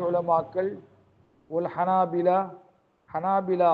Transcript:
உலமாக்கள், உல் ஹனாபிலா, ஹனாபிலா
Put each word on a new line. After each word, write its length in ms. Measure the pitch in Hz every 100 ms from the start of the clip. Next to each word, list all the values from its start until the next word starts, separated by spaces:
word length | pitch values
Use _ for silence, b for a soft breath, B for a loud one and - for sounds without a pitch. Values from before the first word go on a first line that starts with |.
| 175
உலமாக்கள், 600 | 175 170 165 165 180 190 208 - _ _ _ _ _ - 165
உல் 140 | 170 160
ஹனாபிலா, 640 | 180 185 175 175 175 185 190 - - _ _ _ _
ஹனாபிலா 560 | 160 180 196 185 185 175